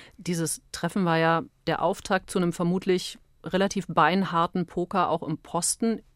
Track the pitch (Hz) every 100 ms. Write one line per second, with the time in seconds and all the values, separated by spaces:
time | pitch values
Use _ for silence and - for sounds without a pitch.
0 | - - 175 170 160 - _ - 170 208
1 | 175 165 165 165 - _ - 160 170 196
2 | - 190 - 196 175 - 175 185 190 185
3 | - - _ _ - 185 196 202 180 165
4 | 156 190 185 170 165 185 170 - 175 196
5 | 170 160 - 156 - 170 - - 226 214
6 | -